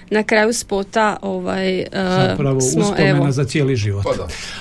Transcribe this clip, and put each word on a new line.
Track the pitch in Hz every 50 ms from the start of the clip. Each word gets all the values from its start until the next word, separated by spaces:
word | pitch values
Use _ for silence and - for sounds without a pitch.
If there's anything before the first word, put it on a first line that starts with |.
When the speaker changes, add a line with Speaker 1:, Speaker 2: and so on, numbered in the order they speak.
| - -
Speaker 1:
na | 202 214
kraju | 214 - 226 214 214 226
spota, | 233 - - - 208 196 196 - - 226 214 208 - -
ovaj, | 196 196 185 185 180 190 190 190 190 190 185 185
e, | - -
Speaker 2:
Zapravo | - 196 190 180 185 185 185 185 190 190 196 - 135 160
Speaker 1:
smo, | - - 156 214
Speaker 2:
uspomena | 208 202 - - - 147
Speaker 1:
evo. | 147 143 143 143
Speaker 2:
za | 127 143 139
cijeli | - - 156 139 135 131
život. | 110 104 104 98 101 98
Speaker 3:
Pa | 98 -
da. | - - - - - - - - -